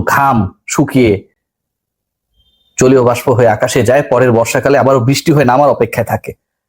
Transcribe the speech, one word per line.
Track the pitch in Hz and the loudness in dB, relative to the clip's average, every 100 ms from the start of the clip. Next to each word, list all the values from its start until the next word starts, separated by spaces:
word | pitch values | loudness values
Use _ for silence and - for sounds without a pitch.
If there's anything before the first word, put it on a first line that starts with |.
ঘাম | - 135 139 120 92 - - | 0 0 0 0 -4 -8 -10
শুকিয়ে | - 143 135 117 98 - _ _ _ _ _ _ _ _ _ _ _ _ _ _ - | -4 -2 0 0 0 -6 _ _ _ _ _ _ _ _ _ _ _ _ _ _ -2
জলীয় | 127 131 | 2 2
বাষ্প | 120 120 - | 2 -2 -2
হয়ে | 117 117 104 | 0 2 0
আকাশে | 123 139 | -2 -2
যায়, | 113 135 | 0 0
পরের | 143 120 127 | 0 0 2
বর্ষাকালে | 113 117 135 131 127 | 0 0 -2 0 0
আবারও | 123 135 | 2 0
বৃষ্টি | 120 139 - | 0 -2 0
হয়ে | 147 123 | 0 2
নামার | 127 143 | 2 2
অপেক্ষায় | 117 113 - 110 | 0 -2 -4 -4
থাকে, | 110 - - _ _ | -6 -8 -18 _ _